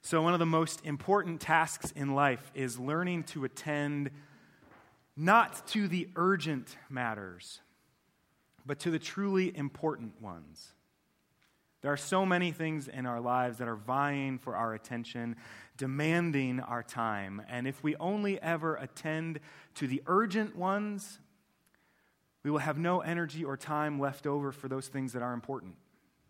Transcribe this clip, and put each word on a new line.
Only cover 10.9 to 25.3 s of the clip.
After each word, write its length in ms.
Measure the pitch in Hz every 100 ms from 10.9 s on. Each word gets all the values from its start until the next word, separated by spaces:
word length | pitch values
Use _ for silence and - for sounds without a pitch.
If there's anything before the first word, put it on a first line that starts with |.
| _ _ _ _ _ _ _ _ _
There 100 | 139
are 60 | 143
so 280 | - 185 190
many 260 | 180 180
things 380 | 156 160 156 131
in 160 | 131 127
our 160 | 120
lives 380 | 120 123 127 117
that 100 | 123
are 80 | 110
vying 640 | 107 131 143 143 135 131
for 180 | - 104
our 160 | 113
attention, 640 | 110 - 120 117 120 117 117 - - - -
demanding 840 | 135 135 156 170 170 143 131 127
our 240 | 123 120
time. 580 | 120 - 113 104 98 98 107
And 180 | 123 127
if 160 | 139
we 140 | 156 151
only 460 | 170 208 202 196
ever 340 | 160 165 160 151
attend 640 | 131 - 160 156 165 156 - - - -
to 120 | 139
the 160 | 135 135
urgent 520 | 185 220 196 214 -
ones, 600 | 180 202 208 202 196 - - _ _ _ _ _ _ _ _ _ _ _
we 80 | 147
will 80 | 151
have 180 | 143 147
no 220 | 170 180
energy 460 | 160 170 165 147 151
or 100 | 135
time 460 | - 151 151 147
left 260 | 139 139 151
over 240 | 147 143
for 160 | 135 135
those 220 | 131 131
things 240 | 139 135
that 80 | 120
are 120 | 123